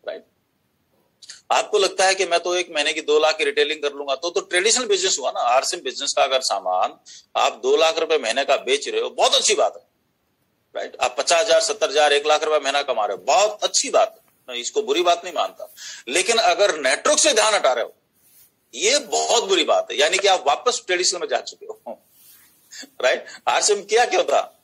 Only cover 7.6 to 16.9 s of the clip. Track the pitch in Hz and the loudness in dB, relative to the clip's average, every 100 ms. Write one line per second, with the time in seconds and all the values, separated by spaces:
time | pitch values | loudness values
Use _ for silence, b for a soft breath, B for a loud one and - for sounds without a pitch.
7.6 | 127 147 160 160 160 156 113 120 139 131 | 0 2 2 0 0 0 0 -2 0 0
8.6 | 123 139 127 107 127 - 226 277 - 180 | 0 -2 -2 -4 -4 0 2 2 0 2
9.6 | 110 - _ _ _ _ _ _ _ _ | 0 -2 _ _ _ _ _ _ _ _
10.6 | _ - - - 123 - - 170 160 160 | _ -12 -12 -4 -4 -2 0 2 4 2
11.6 | 156 143 151 143 147 143 147 151 156 151 | 2 -2 0 2 4 2 2 0 2 0
12.6 | 139 143 139 113 101 95 92 165 202 - | 0 -2 -2 -2 -2 -4 2 4 2 0
13.6 | 185 - 254 143 98 - _ _ - 120 | -2 -2 2 2 2 -2 _ _ -12 -10
14.6 | 120 143 123 151 175 170 180 135 95 - | -4 -4 0 0 2 0 -2 -4 -4 -6
15.6 | - - B B - 151 190 226 175 170 | -18 -16 B B -4 -2 0 2 2 2
16.6 | 202 160 131 | 0 2 0